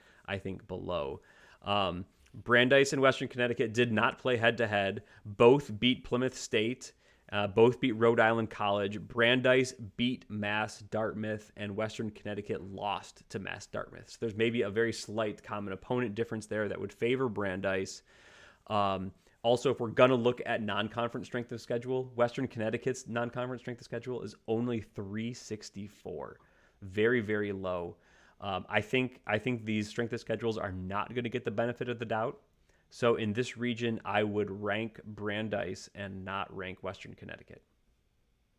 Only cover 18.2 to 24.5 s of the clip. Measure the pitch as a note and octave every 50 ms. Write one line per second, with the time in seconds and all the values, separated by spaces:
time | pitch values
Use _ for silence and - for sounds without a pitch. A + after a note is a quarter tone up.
18.2 | - - - - - - - _ - - A2 G#2 G2+ G2 F#2+ F#2 F#2 F#2+ - _
19.2 | _ _ _ _ - A#2 B2 A#2+ - C#3 A#2 - A#2+ A2 G#2 - B2+ C3 C3 A#2+
20.2 | A2+ B2 B2 - - - A#2 A2+ A2 G#2 G2 G2 G#2+ G#2+ - A#2 A#2 A#2 - B2
21.2 | F2+ - - B2 A#2 - B2 A2 - - B2 A#2+ A#2+ B2+ C3 C3 B2+ B2+ A#2+ A#2
22.2 | A#2+ A#2+ - C#3 C3 A#2 - A#2+ A2 A2 A#2 A#2 - C3 B2+ - - - A2+ A#2+
23.2 | A#2+ A#2 - B2+ B2 B2+ B2+ A#2 - B2 A#2+ - - - B2 A#2 A#2 B2+ B2+ A#2
24.2 | - G#2 G#2 - _ -